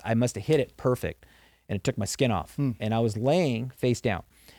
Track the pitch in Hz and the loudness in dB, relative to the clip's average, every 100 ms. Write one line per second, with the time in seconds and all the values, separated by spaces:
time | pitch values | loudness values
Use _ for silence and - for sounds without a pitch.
0 | 107 113 123 - 123 156 123 - 131 123 | 0 2 0 -2 0 2 2 -2 0 0
1 | 82 - - - - _ - 101 - 113 | -2 -8 -16 -20 -20 _ -6 -4 -2 -2
2 | 101 - 127 92 76 - 139 110 107 113 | -2 0 2 0 -2 -2 -2 -2 0 2
3 | 117 104 127 175 156 113 127 - 127 120 | 0 0 0 2 2 0 -4 -2 0 0
4 | 117 92 - _ - | 0 -2 -6 _ -20